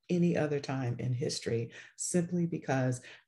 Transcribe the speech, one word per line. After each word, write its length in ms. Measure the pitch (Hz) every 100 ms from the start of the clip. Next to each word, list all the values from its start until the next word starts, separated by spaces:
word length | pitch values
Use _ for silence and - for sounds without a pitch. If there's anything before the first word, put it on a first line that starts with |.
| -
any 260 | 180 175 -
other 240 | 151 143
time 360 | 139 135 127 123
in 140 | 123
history, 560 | 123 127 - - 117 120 - - -
simply 500 | - 180 170 175 170
because 540 | 160 - 135 127 123 - -